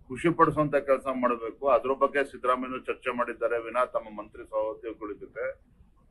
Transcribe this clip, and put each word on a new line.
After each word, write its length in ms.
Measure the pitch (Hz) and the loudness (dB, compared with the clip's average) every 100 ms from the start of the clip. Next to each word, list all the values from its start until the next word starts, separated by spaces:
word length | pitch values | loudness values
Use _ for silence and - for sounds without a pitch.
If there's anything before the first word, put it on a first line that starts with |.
| - | -12
ಖುಷಿ 260 | 127 170 | -2 0
ಪಡಿಸುವಂತ 400 | 160 160 151 147 | 6 4 4 2
ಕೆಲಸ 320 | 143 139 131 135 | 2 4 2 2
ಮಾಡಬೇಕು. 600 | 127 120 117 113 - 139 | 0 0 0 -4 -2 4
ಅದ್ರ 240 | 120 127 | 4 4
ಬಗ್ಗೆ 320 | 135 135 139 | 2 2 2
ಸಿದ್ದರಾಮಯ್ಯ 600 | 135 127 123 127 127 127 123 | -2 -2 0 0 -2 -8 -6
ಚರ್ಚೆ 300 | 113 127 120 | -6 -4 -2
ಮಾಡಿದ್ದಾರೆ 420 | 117 117 113 117 | -4 -2 -2 -2
ವಿನಾ 260 | 113 120 | -2 -2
ತಮ್ಮ 360 | 127 117 110 104 | 0 -2 -6 -14
ಮಂತ್ರಿ 240 | 104 - | -14 -16
ಸಹೋದ್ಯೋಗಿಗಳ 720 | 110 110 107 107 117 107 107 95 | -6 -4 -4 -4 -10 -10 -10 -12
ಜೊತೆ 320 | 92 95 131 - _ _ - _ _ | -12 -8 -8 -10 _ _ -20 _ _